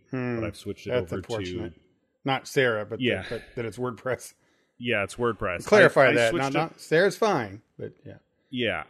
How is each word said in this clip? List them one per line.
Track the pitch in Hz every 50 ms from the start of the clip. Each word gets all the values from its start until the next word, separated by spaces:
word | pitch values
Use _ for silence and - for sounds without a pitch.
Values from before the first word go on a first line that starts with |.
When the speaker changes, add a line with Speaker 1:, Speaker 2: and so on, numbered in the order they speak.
| _ _
Speaker 1:
Hmm. | 131 131 123 123 120 117
Speaker 2:
But | 104
I've | 87 -
switched | - - 104 98 - -
it | 104
Speaker 1:
That's | 123 123 92 85
Speaker 2:
over | - 95
to | 90 - 117
Speaker 1:
unfortunate. | 107 95 90 90 - - 87 80 - _ _ _ _ _ _ _ _ _
Not | 139 135 127 -
Sarah, | - - 143 131 120 110 104 104
but | 101 113 127
the, | 123
Speaker 2:
Yeah. | 117 101 92 92 -
Speaker 1:
but | 120 107 - - -
that | 127 117
it's | 113 104 123
WordPress. | 127 127 113 - - 135 120 - - - - _ _ _ _ _ _ _ _
Speaker 2:
Yeah, | _ 120 120 113 104 98
it's | - -
WordPress. | - 120 117 107 - 110 92 87 85 -
Speaker 1:
Clarify | - 202 208 180 147 - 160 135
Speaker 2:
I, | 123
I | -
Speaker 1:
that. | 120 117 113
Speaker 2:
switched | - - 135
Speaker 1:
Not, | 139 139
Speaker 2:
it |
Speaker 1:
not, | - 160 160 - -
Sarah's | - - 156 165 190 196 180
fine, | - 226 214 185 139 113 95 98 113 - _ _ -
but | 113 107 - _ _
yeah. | 104 - - _ _ _ _ _ _
Speaker 2:
Yeah, | 139 123 117 104 90 78 -